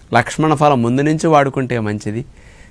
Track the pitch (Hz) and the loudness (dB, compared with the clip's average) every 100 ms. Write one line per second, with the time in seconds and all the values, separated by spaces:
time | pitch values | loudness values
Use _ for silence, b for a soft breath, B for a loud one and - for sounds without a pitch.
0 | - 117 - - 156 143 147 131 117 131 | -2 0 0 -2 0 2 2 2 0 0
1 | 147 156 165 147 139 135 123 120 107 104 | 0 0 2 4 2 -2 -4 -4 -4 -6
2 | 107 110 - b b b b | -6 -10 -12 b b b b